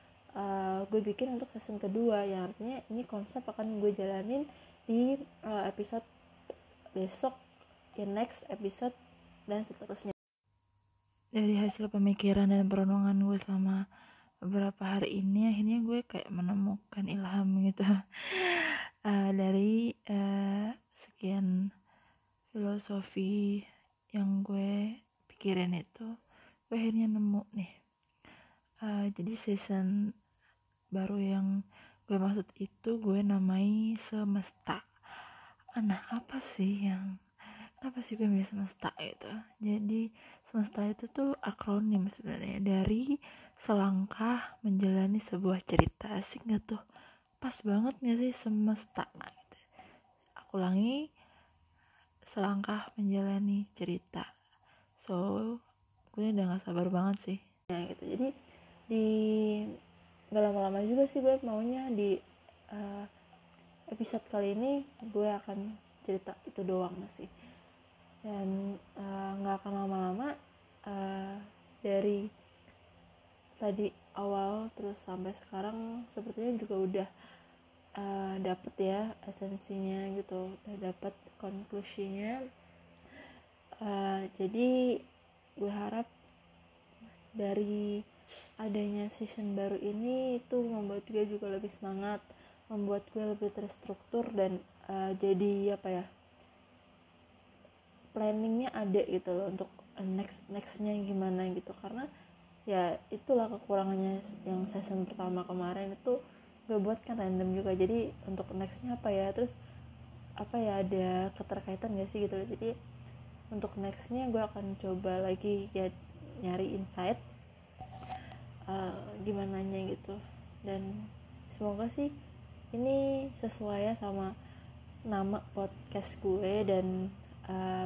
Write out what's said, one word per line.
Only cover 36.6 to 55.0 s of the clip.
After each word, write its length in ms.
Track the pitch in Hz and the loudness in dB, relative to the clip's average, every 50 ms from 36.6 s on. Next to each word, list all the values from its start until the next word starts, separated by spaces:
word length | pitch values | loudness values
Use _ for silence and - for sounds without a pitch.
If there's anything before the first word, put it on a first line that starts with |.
| 190 196 202 202 202 196 | 0 2 2 2 2 0
yang, 300 | 185 185 196 196 190 - - _ _ _ - 214 214 214 214 - _ | 0 0 -2 -6 -6 -8 -12 _ _ _ -20 -20 -18 -18 -20 -20 _
kenapa 240 | - 262 262 254 254 | -10 -8 -6 -6 -6
sih 160 | 233 - 220 | -6 -6 -2
gue 80 | 220 220 | 2 4
milih 240 | 208 202 196 196 - | 4 6 4 4 0
Semesta 400 | 208 196 196 185 - - - - - - | -2 -4 -4 -6 -6 -6 -8 -6 -6 -6
gitu? 260 | 156 - - - - - 208 220 220 - _ _ | -8 -10 -10 -10 -10 -10 -10 -10 -10 -14 _ _
Jadi 540 | 220 208 208 214 208 208 220 226 226 220 - - - - - - _ - | 0 0 2 2 2 0 0 0 0 -2 -6 -12 -20 -20 -20 -20 _ -2
Semesta 380 | - 220 208 208 - 214 202 | 0 0 0 0 0 -2 0
itu 240 | 208 208 - 240 233 | 0 -2 -4 -8 -6
tuh 240 | - 277 277 277 277 - | -2 0 0 0 0 0
akronim 640 | - 214 - - - 214 202 208 214 214 208 190 185 196 | -4 -6 -6 -4 -2 0 2 2 4 4 4 4 4 2
sebenarnya 540 | - - 220 - - - - 196 - 202 | -2 -6 -6 -6 -6 -4 -4 -6 -4 0
dari 560 | 196 196 190 190 190 202 214 233 262 277 285 - - - - - - - _ - - | 2 4 4 4 6 4 4 4 2 2 0 -2 -2 -10 -20 -20 -20 -20 _ -8 0
selangkah 920 | - 214 202 196 196 190 190 196 202 - - 220 233 247 240 - - - - | 2 4 4 4 4 4 2 2 0 -2 0 0 2 2 0 -2 -6 -10 -4
menjalani 560 | - 208 190 190 196 190 190 190 190 190 208 214 | 0 2 4 4 6 6 6 6 4 4 2 0
sebuah 480 | - - - 180 196 185 190 185 - | 0 -2 -4 0 2 2 2 2 0
cerita. 480 | - 180 - - - - _ - 214 208 | 8 10 10 10 10 4 _ -6 -4 -4
Asik 320 | 190 202 - - - - | -4 -4 -6 -10 -10 -2
nggak 160 | 226 214 208 | 0 0 0
tuh? 200 | - - 220 202 - - - - - - - _ _ _ _ _ | 0 -2 -6 -6 -6 -12 -20 -20 -20 -20 -20 _ _ _ _ _
Pas 140 | - 254 - - - | -4 -4 -4 -2 0
banget 320 | 208 202 214 226 262 277 - | 2 4 4 4 4 0 0
nggak 200 | 262 240 233 233 | 2 2 4 4
sih, 100 | 247 254 240 - - | 4 2 0 -2 -2
Semesta 640 | 226 214 214 214 214 214 214 - - - - - - | 0 2 4 4 4 4 2 -2 -6 -6 -6 -6 -6
gitu. 480 | - - - - - - - _ - - _ _ _ - - - - - _ _ _ _ _ _ _ - | -8 -14 -16 -16 -16 -20 -20 _ -20 -20 _ _ _ -20 -20 -20 -20 -20 _ _ _ _ _ _ _ -20
Aku 240 | - - - 190 | -14 -6 -2 0
ulangi, 480 | 185 180 185 196 214 240 262 285 311 302 - _ - _ _ - _ _ _ _ _ _ _ _ _ _ _ _ _ _ _ _ - - | 2 4 4 4 4 4 2 0 -4 -6 -10 _ -20 _ _ -20 _ _ _ _ _ _ _ _ _ _ _ _ _ _ _ _ -20 -10
selangkah 600 | - 214 190 202 202 196 202 - 214 208 - - - | -4 -2 0 0 0 0 -2 -2 -4 -6 -6 -8 -6
menjalani 680 | 220 208 196 196 196 196 196 196 196 202 202 202 202 202 - _ | -2 -2 0 0 0 0 0 0 0 0 2 0 0 -2 -4 _
cerita. 500 | - 180 175 175 180 - _ - - - - - _ _ _ _ _ _ _ _ _ _ _ _ _ | -6 -4 -4 -4 -4 -6 _ -8 -8 -8 -8 -12 _ _ _ _ _ _ _ _ _ _ _ _ _